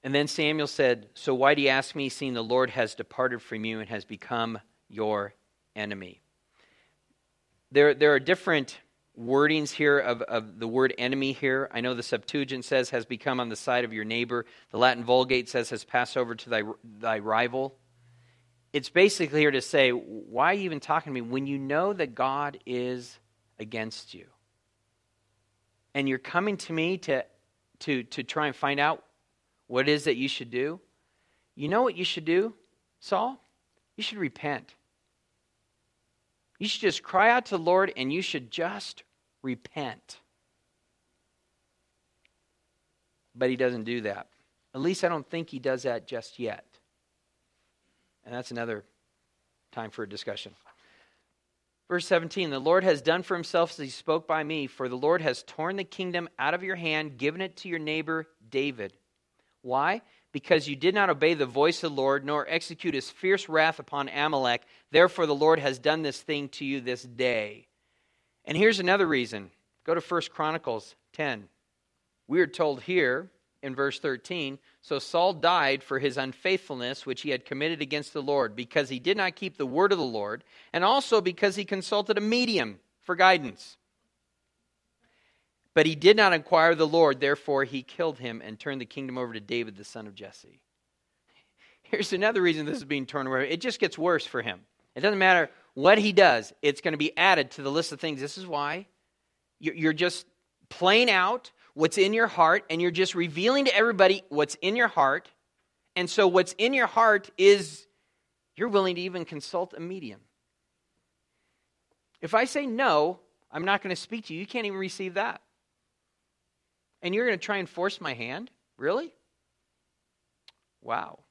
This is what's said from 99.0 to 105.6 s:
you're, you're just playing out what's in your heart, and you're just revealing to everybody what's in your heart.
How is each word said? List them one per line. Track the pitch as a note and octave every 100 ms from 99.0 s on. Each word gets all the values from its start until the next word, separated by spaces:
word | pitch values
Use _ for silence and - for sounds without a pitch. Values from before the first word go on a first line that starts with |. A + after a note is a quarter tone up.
| _ _ _ _ _ _
you're, | D3+
you're | E3 D#3
just | D#3 F3+ F3 - _ _ _ _
playing | - F3+ G#3+ B3
out | F#3+ F#3 B3 - _ _
what's | - D#3+ -
in | G3
your | A3 A3+
heart, | - D#3+ F#3+ -
and | E3
you're | F3
just | E3+ F#3
revealing | F3+ E3+ D3+ G3+ C4+ C4+
to | G3
everybody | A3+ G3+ F#3+ G3 -
what's | C#3+ D3 -
in | F3+ A3+
your | A#3
heart. | - C3+ D3+ - _ _ _